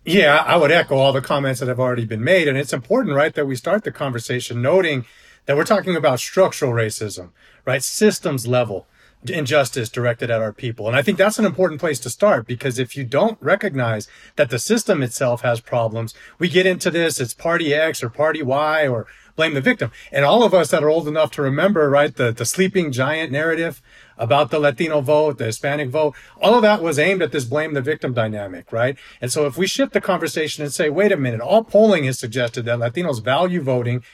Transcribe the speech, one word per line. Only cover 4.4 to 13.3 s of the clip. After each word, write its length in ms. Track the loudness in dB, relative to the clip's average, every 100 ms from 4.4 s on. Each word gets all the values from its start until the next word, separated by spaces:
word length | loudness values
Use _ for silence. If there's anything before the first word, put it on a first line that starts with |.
| -6 -4
noting 460 | 2 2 2 -2 -8 _ _ _ -2
that 100 | 0
we're 80 |
talking 320 | 2 0 0 0
about 240 | 0 0
structural 520 | -2 2 2 2 -2
racism, 600 | 0 -2 -4 -8 -10 -16 _ _ _ -4
right? 180 | -4
Systems 640 | -4 2 2 2 -2 -4 0
level 400 | 0 0 -4 -12 _ _ _
injustice 680 | -8 -6 0 2 2 -2 -6
directed 420 | -4 -2 -2 -2
at 100 | -2
our 120 | -4
people. 340 | -6 -10 -6 -2
And 80 | 0
I 80 |
think 160 | 0 2
that's 180 | 2 2
an 80 | 0
important 340 | 2 0 0
place 200 | -4 -4
to 100 | -8
start, 380 | 0 2 2 -2
because 320 | -6 -6 -4
if 180 | -6 -8
you 60 |
don't 340 | -4 0 0